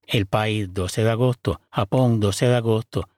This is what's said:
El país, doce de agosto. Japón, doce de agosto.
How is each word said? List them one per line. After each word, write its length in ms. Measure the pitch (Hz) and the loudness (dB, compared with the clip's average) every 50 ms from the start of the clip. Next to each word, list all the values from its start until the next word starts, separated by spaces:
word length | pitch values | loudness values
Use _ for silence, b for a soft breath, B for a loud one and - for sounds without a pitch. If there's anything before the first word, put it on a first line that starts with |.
| _ | _
El 180 | - - 120 98 | -4 -2 -2 0
país, 480 | - - 110 107 110 107 107 101 92 92 | 0 0 0 0 0 -2 -4 -4 -6 -4
doce 300 | 98 90 90 - - 110 | -4 -4 -4 -2 0 0
de 80 | 113 | 0
agosto. 500 | 113 113 127 127 120 - - 101 87 - _ _ | 2 2 0 0 0 0 -2 -4 -4 -4 _ _
Japón, 500 | - - 104 - - 131 131 123 117 107 | -4 -4 -2 0 2 2 2 2 2 2
doce 280 | 101 101 98 - 135 | 2 0 0 0 2
de 80 | 123 123 | 2 2
agosto. 520 | 120 113 117 110 110 - - - 101 - - _ | 2 2 0 0 -2 -2 -4 -6 -8 -8 -8 _